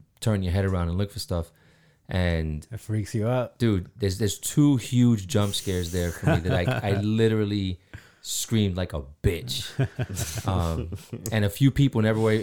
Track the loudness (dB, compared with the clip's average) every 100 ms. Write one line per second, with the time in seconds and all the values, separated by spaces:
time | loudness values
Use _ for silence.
0 | -18 _ -2 0 0 0 2 0 0 -2
1 | -4 -6 -4 -4 -4 _ _ _ _ _
2 | -6 0 0 0 -2 -6 -8 -14 -4 -4
3 | -2 -2 0 0 -2 0 2 2 -2 -4
4 | -2 0 -2 -2 -2 4 4 4 2 4
5 | 6 4 0 0 0 -2 -2 -2 -2 -2
6 | -2 -2 0 2 2 0 0 0 0 0
7 | 0 2 2 2 0 0 -2 -4 _ -20
8 | -20 _ -8 -8 0 2 2 0 -4 -6
9 | -10 -2 -2 -2 -6 -8 -6 -4 -4 -4
10 | -6 -6 -6 -6 -2 0 0 -2 -6 -10
11 | -12 -10 -4 0 0 4 4 4 2 4
12 | 2 2 2 2